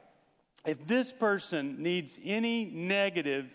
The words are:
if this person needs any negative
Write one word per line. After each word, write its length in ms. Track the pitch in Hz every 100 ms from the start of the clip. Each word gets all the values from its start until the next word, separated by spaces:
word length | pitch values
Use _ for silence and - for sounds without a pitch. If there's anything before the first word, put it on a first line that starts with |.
| - _ _ _ _ - 156
if 200 | 156 151
this 280 | 247 254
person 680 | - 220 196 - 160 139 131
needs 380 | 165 175 147 - -
any 400 | 208 233 233 202
negative 800 | 160 180 196 196 170 147 139 131